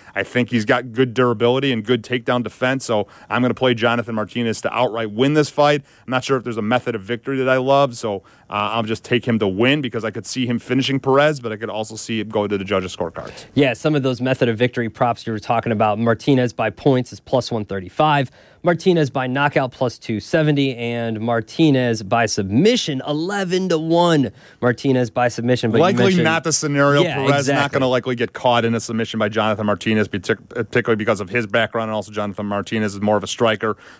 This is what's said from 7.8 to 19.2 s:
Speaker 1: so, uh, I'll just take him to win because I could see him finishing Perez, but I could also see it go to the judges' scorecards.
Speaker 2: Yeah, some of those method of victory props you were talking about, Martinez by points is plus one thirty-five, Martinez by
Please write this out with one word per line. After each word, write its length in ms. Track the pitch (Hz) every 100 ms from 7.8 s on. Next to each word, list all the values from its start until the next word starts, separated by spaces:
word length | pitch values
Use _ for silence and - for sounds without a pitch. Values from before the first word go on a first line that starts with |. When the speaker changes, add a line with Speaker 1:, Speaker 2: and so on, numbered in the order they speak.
| 139 120
Speaker 1:
so, 220 | 113 98 - _ -
uh, 240 | 104 104
I'll 100 | 113
just 220 | 110 110 -
take 200 | 160 -
him 140 | 113
to 80 | 101
win 320 | 92 123 151
because 240 | 127 113
I 80 | 110
could 140 | 110 -
see 200 | 131 120
him 140 | 117
finishing 400 | - 131 131 135
Perez, 400 | 139 135 151 147
but 140 | 117
I 40 | 107
could 120 | 110
also 260 | 104 107 110
see 240 | - 113
it 80 | 104
go 180 | 110 104
to 100 | 101
the 80 | 95
judges' 280 | 98 92 -
scorecards. 500 | 85 80 - - -
Speaker 2:
Yeah, 200 | - 139
some 220 | 113 156 147
of 80 |
those 160 | 131 123
method 300 | 127 131 120
of 80 | 110
victory 320 | 123 - 113
props 360 | - 120 117 -
you 60 |
were 80 | 107
talking 320 | - 117 120
about, 280 | 110 107 104
Martinez 520 | 117 113 - 131 123
by 180 | - 110
points 440 | - 147 131 120
is 60 | 98
plus 280 | - 131 -
one 120 | 117
thirty-five, 680 | 104 98 90 - 156 143 135 - - _
Martinez 460 | 165 170 190 170 143
by 180 | 135